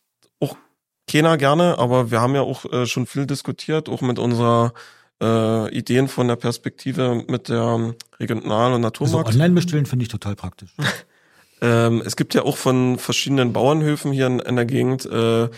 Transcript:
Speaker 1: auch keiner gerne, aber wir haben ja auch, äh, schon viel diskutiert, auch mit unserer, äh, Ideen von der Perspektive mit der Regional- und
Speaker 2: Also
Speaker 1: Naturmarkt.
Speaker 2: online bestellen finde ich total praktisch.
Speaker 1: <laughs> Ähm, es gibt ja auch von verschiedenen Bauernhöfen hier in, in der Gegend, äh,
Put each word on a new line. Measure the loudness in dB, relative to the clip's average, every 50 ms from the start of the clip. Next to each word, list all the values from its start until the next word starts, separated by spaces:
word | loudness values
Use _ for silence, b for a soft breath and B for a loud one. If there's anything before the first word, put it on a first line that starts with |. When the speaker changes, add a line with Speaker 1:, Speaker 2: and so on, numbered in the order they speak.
| _ _ _ _ _ _ _ -6
Speaker 1:
auch | -6 -6 -6 -8 _ _ _ _ _ _ _ _ _ -2
keiner | 0 2 4 4 4
gerne, | 4 4 2 4 4 4 2 2 2
aber | 2 2 2 2 2 2
wir | 0 0
haben | 2 2 2
ja | 0 0
auch, | -2 -4 -6 -8 -6 -4
äh, | -2 -2
schon | -2 -2 -4 -4
viel | -4 -4 -6 -4
diskutiert, | -4 -4 -6 -6 -8 -10 -8 -6 -4 -2 -2 -2 -4
auch | -6 -4
mit | -2 -2 -2 0
unserer, | 0 0 2 2 4 4 4 4 4 2 0 B B B B B B B B -4 0
äh, | 0 2 2 2 2 0 0 -2 -4 -4
Ideen | -6 -2 0 2 2 2 2
von | 0 0 0 0
der | 0
Perspektive | -2 -2 -4 -4 -4 -6 -10 -10 -10 -8 -6 -2 -2 0 0 0 -2 -2 -4
mit | -6 -6 -4 -4
der | -2 0 0 0 0 0 -2 -4 -6 -8 -14 _ _ -8
Regional- | -6 -4 -4 -4 -4 -2 0 2 2 2 2
und | 2 0
Speaker 2:
Also | -2 -2 -2 0
Speaker 1:
Naturmarkt. | 0 2 0 2 2
Speaker 2:
online | 4 4 6 6 4
bestellen | 4 2 2 0 -2 0
finde | 0 -2 -2 -2
ich | -4
total | -6 -8 -8 -8 -8
praktisch. | -8 -10 -12 -12 -14 -20 -16 _ -6
Speaker 1:
<laughs> | -4 -4 -4 B B B B B B B B B B B B B 0
Ähm, | 2 4 4 4 2 2 0 -2
es | -4 -4
gibt | -4 -4 -2 0
ja | 0 0
auch | 0 -2
von | -2 0 2 2 2 2 0 0 -2
verschiedenen | -4 -4 -4 -2 -2 0 2 2 2 2 2
Bauernhöfen | 2 2 2 2 2 2 0 -2 -2 -2 -2
hier | -2 0 0
in, | 0 0 0
in | -2 -2 -2
der | 0 0
Gegend, | 0 0 0 0 0 -2 -2 -4
äh, | -4 -2 0 0 2 2 2 0 -2 -4